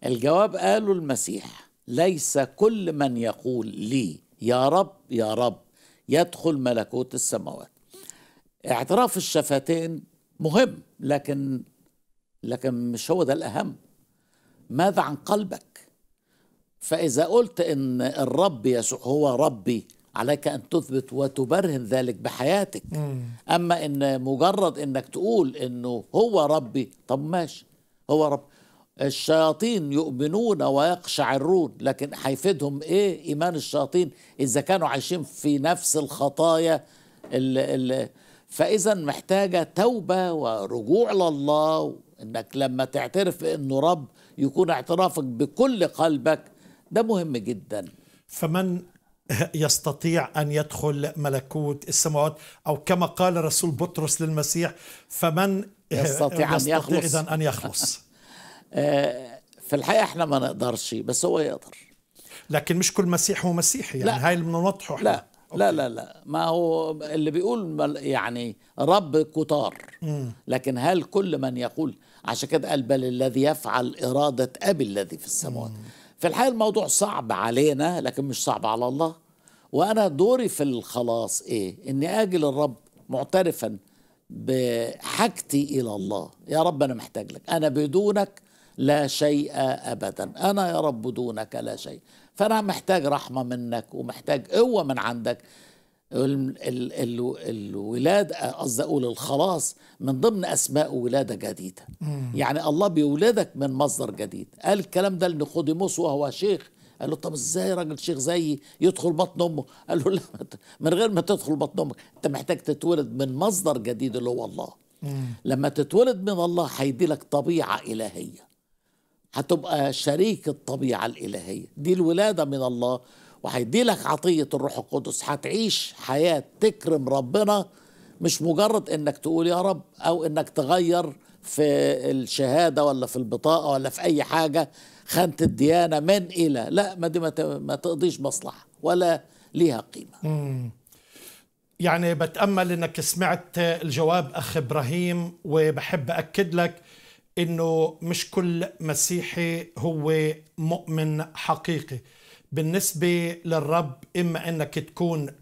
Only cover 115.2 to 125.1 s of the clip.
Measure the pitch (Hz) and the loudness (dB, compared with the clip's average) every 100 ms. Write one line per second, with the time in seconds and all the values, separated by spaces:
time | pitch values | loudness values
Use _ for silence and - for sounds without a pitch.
115.2 | 127 113 120 135 143 147 147 190 254 202 | -6 -6 -2 0 0 0 2 4 4 4
116.2 | 190 180 175 175 147 - 139 123 156 147 | 0 0 2 2 0 0 -2 2 0 0
117.2 | - 143 139 160 95 104 - 110 107 87 | -2 -2 0 0 0 -2 -4 -6 -6 -8
118.2 | - - _ _ _ _ _ _ _ _ | -12 -14 _ _ _ _ _ _ _ _
119.2 | _ - 135 170 135 147 139 131 147 147 | _ -6 0 0 0 0 0 0 0 2
120.2 | 214 185 151 135 - 135 131 113 117 - | 2 0 -4 -6 -6 -2 0 0 -2 -4
121.2 | 98 101 87 95 - - 147 185 165 170 | -8 -8 -8 -10 -10 -6 0 2 4 4
122.2 | 214 170 143 139 127 120 123 123 - - | 2 2 0 0 -2 0 0 -2 -6 -20
123.2 | - - - 123 120 214 240 190 - 147 | -20 -14 -6 -4 0 2 2 2 0 0
124.2 | 180 160 139 135 139 - - 143 - | 2 2 2 -2 -4 -6 -6 -6 -4